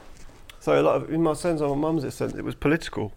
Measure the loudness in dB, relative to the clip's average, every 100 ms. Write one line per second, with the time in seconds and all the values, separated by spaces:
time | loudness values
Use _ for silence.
0 | -18 -16 -16 -16 -20 -6 2 4 4 2
1 | 0 2 2 2 0 0 0 0 0 0
2 | -2 -4 -4 -4 -8 -2 2 2 0 -6
3 | -6